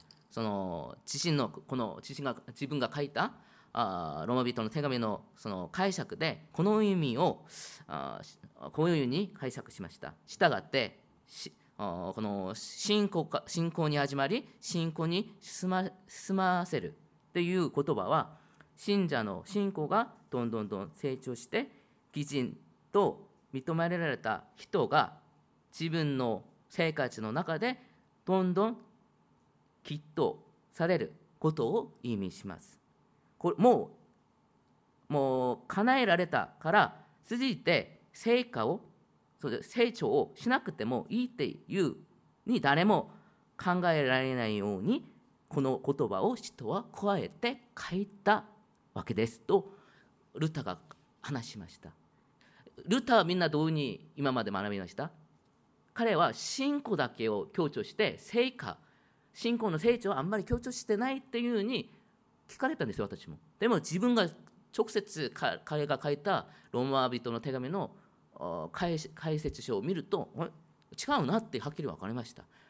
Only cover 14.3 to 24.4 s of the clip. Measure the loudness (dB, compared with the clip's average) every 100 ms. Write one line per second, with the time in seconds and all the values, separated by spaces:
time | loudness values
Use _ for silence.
14.3 | 0 -6 -14 -6 -2 -2 -2 -2 0 -4
15.3 | -10 -14 -6 -2 0 -2 -6 -18 -12 -2
16.3 | 2 4 2 0 -4 -4 -10 _ _ _
17.3 | -2 2 2 2 2 0 0 2 2 0
18.3 | -8 -20 -20 -20 -8 0 2 2 0 -2
19.3 | -4 -4 -2 -2 -2 0 0 0 -6 -6
20.3 | -4 -2 -2 -4 -4 -8 -6 -6 -6 -8
21.3 | -10 -4 -4 -4 -10 _ _ _ -8 -4
22.3 | -2 -2 -6 -20 _ _ 2 2 0 -12
23.3 | _ _ -8 -4 0 0 0 -2 -2 -2
24.3 | -4